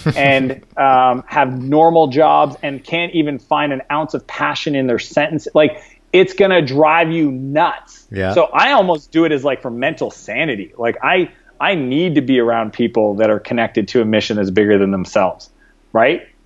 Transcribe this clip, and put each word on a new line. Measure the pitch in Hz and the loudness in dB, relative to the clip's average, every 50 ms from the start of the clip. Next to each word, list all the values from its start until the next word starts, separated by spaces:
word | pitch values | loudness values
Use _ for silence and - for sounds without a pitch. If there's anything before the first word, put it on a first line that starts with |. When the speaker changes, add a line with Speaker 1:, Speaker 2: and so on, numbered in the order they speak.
| - 160 - | -4 -4 -2
Speaker 1:
<laughs> | |
Speaker 2:
and, | 147 139 139 135 135 131 131 135 - - _ - | 0 2 2 2 2 0 -2 -6 -8 -14 _ -4
um, | - 139 135 131 127 127 127 123 127 131 - | 0 2 4 4 4 4 2 2 0 -4 -6
have | - 151 139 131 127 127 123 | -2 -2 0 0 -2 -6 -4
normal | 135 143 151 160 165 165 165 160 143 | 0 2 4 4 4 4 4 2 2
jobs | 127 143 156 151 151 151 151 147 135 - - | 2 2 2 4 4 2 2 0 -4 -8 -10
and | 147 139 131 - | -10 -10 -10 -12
can't | - - 165 170 175 175 | -8 -6 -6 -4 -4 -2
even | 170 151 147 143 123 | -2 -2 -2 -4 -6
find | _ - 156 147 147 147 139 | _ -4 -2 -2 -2 -2 -4
an | 131 - - 147 | -6 -6 -6 -4
ounce | 151 156 151 - | -4 -4 -4 -6
of | 135 - | -10 -10
passion | - - - 170 147 147 - - 165 147 | -10 -8 -6 -4 -4 -4 -4 -6 -4 -2
in | 139 131 127 | -2 0 0
their | 120 113 | -2 -2
sentence. | - - - 147 147 156 160 151 - - - | -4 -4 -2 -2 -2 -2 -4 -6 -6 -2 2
Like, | 202 151 - 202 - - - _ _ _ _ - | 2 2 2 0 -4 -18 -20 _ _ _ _ 4
it's | 180 190 190 - | 4 4 4 2
gonna | - 202 190 185 175 | 0 2 4 4 2
drive | 156 127 131 143 156 151 156 170 170 160 | 2 0 2 2 2 4 4 2 2 0
you | 165 165 156 147 131 | 0 0 -2 -2 -2
nuts. | 127 131 135 139 151 170 165 - - - - - - _ - | -4 -8 -4 -2 0 0 0 -2 -6 -14 -20 -20 -20 _ -10
Speaker 1:
Yeah. | 104 98 92 92 101 | -6 -4 -2 0 2
Speaker 2:
So | - 156 - - | 2 0 2 2
I | 143 196 254 285 | 2 2 2 2
almost | 254 190 185 170 151 - _ - | 2 2 2 0 -4 -4 _ 0
do | 160 165 | 0 2
it | 160 151 | 2 0
as, | 139 127 | 0 -2
like, | 143 131 117 - | -2 -4 -4 -6
for | 131 | -10
mental | 117 120 127 151 160 - 139 107 | -8 -4 -4 -4 -4 -4 -8 -8
sanity. | - - - - 104 123 156 160 123 101 95 - _ | -8 -12 -14 -10 -6 -4 -4 -4 -4 -6 -8 -12 _
Like, | - 120 117 110 - - | -6 -4 -4 -4 -2 -2
I, | 143 175 190 175 - - _ _ _ _ - | 0 0 0 0 -2 -6 _ _ _ _ -6
I | 139 175 202 | -4 -2 -2
need | 170 135 127 127 147 175 185 151 | -2 -4 -2 -2 -2 0 0 0
to | 147 | 0
be | 131 123 135 123 | 0 2 2 2
around | 117 117 117 117 113 110 - | 2 2 0 -2 -2 -4 -4
people | - 120 117 117 113 107 107 104 | -2 -2 -2 0 0 0 0 0
that | 98 110 107 | 0 0 0
are | 107 101 | 0 0
connected | - - 123 117 113 107 - 113 104 - | -2 -6 -4 -2 -2 -2 -2 -4 -4 0
to | - 127 113 | 0 0 0
a | |
mission | 107 110 107 101 - 110 | 2 0 0 0 -2 -2
that's | 107 101 98 | -2 -2 0
bigger | 92 104 104 104 107 98 | 0 2 2 4 4 2
than | 98 95 | 2 0
themselves, | 98 95 90 - - 104 95 90 - - - - _ _ _ _ _ _ _ _ - | -2 -4 -4 -2 -2 0 0 0 -2 -6 -16 -20 _ _ _ _ _ _ _ _ 0
right? | 110 117 135 165 - - - _ _ _ | 2 2 2 0 -2 -6 -14 _ _ _